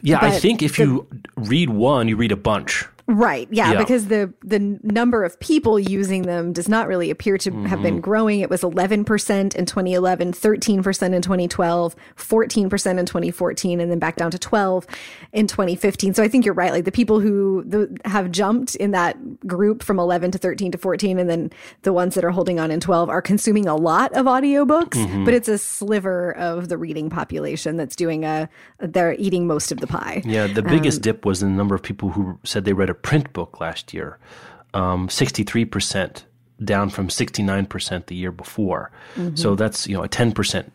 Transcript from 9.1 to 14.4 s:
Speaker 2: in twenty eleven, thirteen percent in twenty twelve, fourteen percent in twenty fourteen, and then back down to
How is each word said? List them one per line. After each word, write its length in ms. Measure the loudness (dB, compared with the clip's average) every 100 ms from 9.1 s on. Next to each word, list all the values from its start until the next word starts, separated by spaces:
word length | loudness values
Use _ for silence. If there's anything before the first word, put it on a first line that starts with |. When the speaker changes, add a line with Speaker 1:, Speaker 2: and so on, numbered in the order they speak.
| 0 2 0 0 -2
Speaker 2:
in 100 | -4
twenty 280 | -2 0
eleven, 380 | 2 2 2 -2
thirteen 500 | 0 2 2 2 2
percent 320 | 2 0 0
in 80 | 0
twenty 280 | 0 0 0
twelve, 480 | 0 0 2 0 -4 -20 -18
fourteen 540 | 0 2 2 2 0
percent 300 | 0 0 0
in 60 | 0
twenty 240 | -2 -4
fourteen, 520 | -2 -2 -2 -2 0
and 100 | 0
then 80 | 0
back 160 | -2 -2
down 160 | -4
to 80 | -4